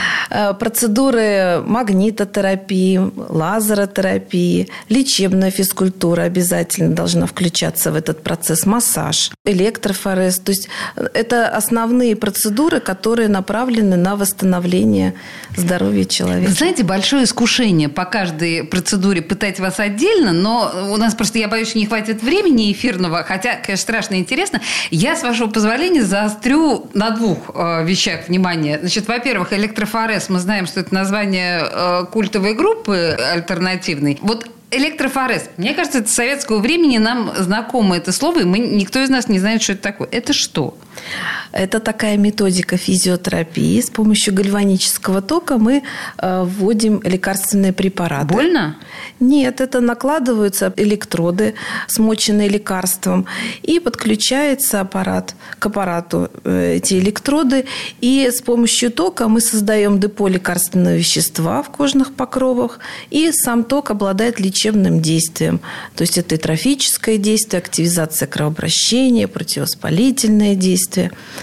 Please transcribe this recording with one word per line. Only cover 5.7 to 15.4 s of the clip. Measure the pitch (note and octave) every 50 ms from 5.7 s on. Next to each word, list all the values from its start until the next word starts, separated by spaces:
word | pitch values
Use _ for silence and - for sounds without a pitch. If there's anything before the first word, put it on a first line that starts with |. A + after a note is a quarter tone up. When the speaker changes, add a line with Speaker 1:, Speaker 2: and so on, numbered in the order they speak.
| - - F#3+ F#3 F#3 F#3+ F3 E3+ E3+ E3+ E3+
Speaker 1:
обязательно | F3 F3+ F3+ F3 F3+ F3+ F3 E3+ - - F#3+ E3 D#3+ D#3+
должна | E3 E3 E3+ E3+ E3+ F3
включаться | E3+ - - F3+ E3+ - - E3+ D#3+ D#3+ - - E3+ D#3
в |
этот | D#3 D#3 D#3+ D#3 - -
процесс, | - E3+ E3 - - D#3+ E3 -
массаж, | G3 G#3+ A#3+ - - - D#3+ D#3 D#3 - - - - - - -
электрофорез. | G#3+ G3+ F3+ F#3+ A3+ A3 - - G3+ F#3+ - - G3+ F#3+ F#3 F#3 F#3 F3+ F#3
То | - G3 G3
есть | F#3+ - - - - - - - - - - -
это | - A3+ A#3 A#3+ A#3+ A3+ -
основные | - A3 G#3 - A#3 A3+ A3+ A3+ B3 B3 B3 A#3 G#3
процедуры, | E3 - G3+ G3 - - G#3+ G#3 A#3+ D4+ E4 E4 C4
которые | - - F#3+ - - A3 A#3 A#3 A3+ G#3
направлены | G3+ F#3+ F#3+ - G3 A3 B3+ B3+ A#3 A3 G#3+ F#3+ F#3
на | F3 F3 F#3+ G3+
восстановление | G3+ G3+ G3 - - G3 F#3 F3+ F3+ F3+ F3+ F3+ F#3 G#3+ A3 G#3 F#3+ F#3 F#3 F#3 - - - - -